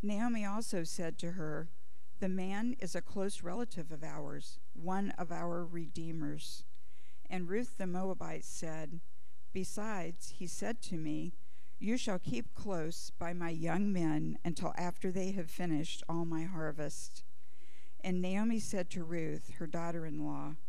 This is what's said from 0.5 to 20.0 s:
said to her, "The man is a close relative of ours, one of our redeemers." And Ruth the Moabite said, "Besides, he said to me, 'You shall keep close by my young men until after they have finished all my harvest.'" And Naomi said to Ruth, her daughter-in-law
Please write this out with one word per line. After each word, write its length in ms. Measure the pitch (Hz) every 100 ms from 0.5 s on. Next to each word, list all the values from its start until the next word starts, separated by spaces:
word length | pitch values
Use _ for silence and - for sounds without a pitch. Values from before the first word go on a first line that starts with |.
| 202 226 196
said 360 | 160 - 165 160
to 140 | 170
her, 380 | 180 156 151 165 - - - - -
"The 100 | 190
man 460 | 185 185 196 233
is 220 | 247 185 175
a 60 |
close 400 | - 202 190 196
relative 500 | 175 190 240 - 160
of 100 | 156
ours, 560 | 151 151 143 143 - - -
one 380 | - 165 190 202
of 180 | - 175
our 340 | 170 170 170
redeemers." 1000 | 170 170 160 170 165 160 147 151 - - - - - - - - -
And 180 | 185 175
Ruth 300 | 202 247 -
the 80 | 190
Moabite 580 | 180 190 180 165 160
said, 560 | - - 165 160 151 165 - - - - -
"Besides, 800 | 190 185 - 208 208 165 170 -
he 160 | - 180
said 360 | - 202 233
to 140 | - 175
me, 380 | 156 156 165 - - - - -
'You 180 | 190 240
shall 220 | 247 185
keep 360 | - 240 226
close 560 | - 214 180 156 170 -
by 220 | - 170
my 180 | 175 170
young 420 | 165 165 165 202
men 460 | 185 160 156 156 156
until 300 | - 165 170 -
after 340 | 175 - 190
they 220 | 185 185
have 180 | 196 165
finished 520 | - 175 156 165 - -
all 160 | 165
my 200 | 165 160
harvest.'" 800 | 165 185 156 151 147 - - - - - - - - - - -
And 200 | 185 180
Naomi 400 | 180 190 220 226
said 300 | - 208 180
to 140 | 196
Ruth, 460 | 160 170 160 151 - -
her 80 | 160
daughter-in-law 880 | 165 170 170